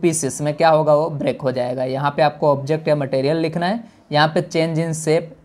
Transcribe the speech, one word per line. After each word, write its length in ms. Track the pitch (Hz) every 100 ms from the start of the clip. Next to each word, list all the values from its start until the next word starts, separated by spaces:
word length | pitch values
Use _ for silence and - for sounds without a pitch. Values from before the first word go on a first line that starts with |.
pieces 400 | 175 156 135 -
में 120 | 151
क्या 160 | 147 160
होगा, 260 | 156 156 147
वो 140 | 165
ब्रेक 320 | 147 143 120
हो 100 | 135
जाएगा। 320 | 123 123 127
यहाँ 280 | 131 131 143
पे 100 | 143
आपको 300 | 151 - 151
ऑब्जेक्ट 360 | 139 135 156 160
या 80 | 147
मटेरियल 420 | 139 135 135 160
लिखना 280 | 160 165 175
है, 180 | 233 - _ _
यहाँ 160 | 147 151
पे 140 | 175
change 340 | 165 165 160 160
in 160 | 165 160 160
shape, 200 | 160 165 -